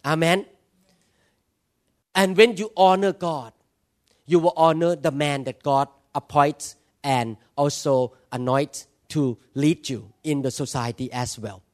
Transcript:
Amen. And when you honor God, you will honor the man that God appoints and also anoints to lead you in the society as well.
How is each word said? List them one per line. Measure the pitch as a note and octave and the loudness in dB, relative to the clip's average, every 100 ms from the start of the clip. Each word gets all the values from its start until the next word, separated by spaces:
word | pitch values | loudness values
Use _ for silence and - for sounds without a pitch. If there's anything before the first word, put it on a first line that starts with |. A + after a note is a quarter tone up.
Amen. | C#3 D#3 E3 F3 - _ _ _ _ _ _ _ _ _ _ _ _ _ _ _ _ | -2 0 2 0 -4 _ _ _ _ _ _ _ _ _ _ _ _ _ _ _ _
And | F#3 F#3+ F#3 | 0 2 6
when | A#3 F#3+ | 4 4
you | A3 | -6
honor | - F#3+ F#3+ G3 | 4 4 4 0
God, | - F3 D3+ A2+ _ _ _ _ _ _ _ | -2 -6 -6 -10 _ _ _ _ _ _ _
you | - E3+ | 0 2
will | E3+ E3+ | 2 4
honor | E3 D#3+ E3+ E3+ | 4 4 0 0
the | D#3 | -2
man | C#3 D3 C#3 | -2 -2 -2
that | C3 B2+ | -6 -6
God | D3 C3+ C#3 _ _ | 0 0 0 _ _
appoints | C#3+ _ D3+ C#3+ - - - _ _ | -10 _ 2 2 0 -16 -18 _ _
and | C#3+ B2+ A#2 A2 _ | -2 -2 -2 -8 _
also | - C#3+ - D3+ C3+ B2 _ _ | -2 -2 -2 0 0 0 _ _
anoints | B2 B2+ C3+ D3+ - - _ _ | -6 -2 0 -2 -10 -20 _ _
to | D#3 C3+ A2+ _ | -4 -4 -4 _
lead | C3+ D3 F3 - | -2 0 -2 -6
you | A#2+ G2+ _ | -12 -12 _
in | D#3 C#3+ | -6 -4
the | C3 | -4
society | - C#3 C3+ A#2+ A2+ C3 | -6 -6 -6 -6 -8 -8
as | B2 B2 - | -8 -8 -10
well. | G#2+ F#2 _ | -14 -16 _